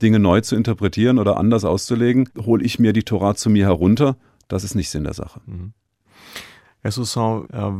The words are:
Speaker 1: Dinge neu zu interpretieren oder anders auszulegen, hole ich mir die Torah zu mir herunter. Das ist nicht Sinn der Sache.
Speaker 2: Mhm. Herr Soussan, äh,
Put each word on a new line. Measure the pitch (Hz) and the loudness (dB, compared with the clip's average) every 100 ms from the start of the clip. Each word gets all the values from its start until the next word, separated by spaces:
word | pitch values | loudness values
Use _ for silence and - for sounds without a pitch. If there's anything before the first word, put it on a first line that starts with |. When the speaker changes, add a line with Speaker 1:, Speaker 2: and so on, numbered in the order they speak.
Speaker 1:
Dinge | 110 107 | 2 4
neu | 95 95 | 4 4
zu | - 113 | 2 -2
interpretieren | 117 101 101 104 117 127 | -2 -2 -2 0 2 2
oder | 101 - | 2 2
anders | 101 113 | 2 2
auszulegen, | 98 95 - 117 120 127 127 - | 0 -2 -2 0 2 2 0 -4
hole | 107 120 | 0 0
ich | 120 - | 0 0
mir | 113 | 2
die | 107 | 2
Torah | - 98 98 104 | 0 0 0 0
zu | 113 | 0
mir | 104 98 | 2 4
herunter. | 85 90 113 139 131 _ _ - | 4 2 4 2 -2 _ _ -8
Das | 98 | -8
ist | 101 | -6
nicht | 104 85 | -6 -6
Sinn | 78 | -6
der | 73 | -8
Sache. | - - - - | -8 -14 -16 -16
Speaker 2:
Mhm. | 92 92 - _ _ _ _ - - - - _ _ | -14 -14 -18 _ _ _ _ -20 -20 -20 -20 _ _
Herr | 107 | -8
Soussan, | 113 117 123 110 110 - | -6 -4 -2 -2 -2 -6
äh, | 117 101 95 | -6 -6 -4